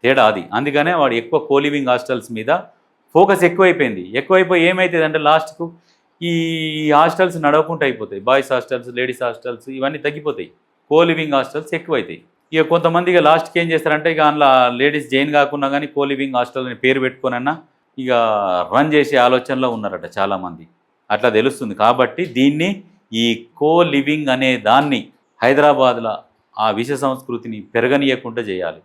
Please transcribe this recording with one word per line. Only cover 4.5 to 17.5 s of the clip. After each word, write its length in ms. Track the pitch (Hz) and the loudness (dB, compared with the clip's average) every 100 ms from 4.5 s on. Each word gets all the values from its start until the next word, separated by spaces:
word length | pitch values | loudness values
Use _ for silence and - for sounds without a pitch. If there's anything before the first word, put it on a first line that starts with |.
| 180 | 2
ఏమవుతుంది 400 | 170 185 185 165 | 2 2 0 0
అంటే 140 | 156 156 | 0 0
లాస్ట్కు 540 | 147 160 156 - 165 - _ _ _ _ | 2 2 0 -12 -12 -12 _ _ _ _
ఈ 100 | 170 165 165 165 156 156 151 | -4 -2 -2 -4 -6 -4 2
హాస్టల్స్ 460 | 147 165 165 185 175 | 4 4 2 -2 2
నడవకుండా 420 | 147 151 156 160 143 | 2 2 0 -2 -2
అయిపోతాయి. 360 | 117 101 98 | -2 -10 -6
బాయ్స్ 300 | 104 135 135 | 0 0 2
హాస్టల్స్, 360 | 127 - 127 120 | -4 -4 -10 -8
లేడీస్ 340 | 120 127 120 | -6 -6 -4
హాస్టల్స్ 480 | 123 113 127 117 - | -6 -6 -12 -12 -12
ఇవన్నీ 280 | 135 135 151 | -6 -6 -4
తగ్గిపోతాయి. 520 | 147 151 147 - 87 _ _ _ _ | -6 -6 -8 -8 -12 _ _ _ _
co-living 420 | 151 170 160 156 | 2 4 0 0
హాస్టల్స్ 400 | 139 127 151 156 | -2 -2 -8 -8
ఎక్కువైతాయి. 480 | 165 165 139 - 82 _ _ _ | -10 -4 -4 -4 -14 _ _ _
ఇక 80 | 160 | -2
కొంతమంది 500 | 151 170 170 170 180 | 0 0 2 0 2
ఇక 60 | 175 | 4
లాస్ట్కి 440 | 151 160 160 175 | 4 2 0 -2
ఏం 120 | 170 | 0
చేస్తారంటే 400 | 160 156 151 165 | 0 0 0 0
ఇక 80 | 160 | 2
అందులో 560 | 151 147 139 131 123 120 | 0 4 4 6 4 2
లేడీస్ 340 | 143 151 127 | 0 0 -2
జాయిన్ 220 | 135 143 | -2 2
కాకుండా 360 | 147 143 147 139 | 2 0 -2 -2
కానీ 200 | 143 151 143 | -2 -4 -4
co-living 380 | 139 135 139 127 | -4 -4 -4 -4
హాస్టల్ 300 | 123 131 127 | -4 -6 -8
అని 80 | |
పేరు 260 | 113 131 131 | -2 0 0
పెట్టుకోనన్నా 580 | 131 127 131 123 131 | -2 -4 -6 -4 -4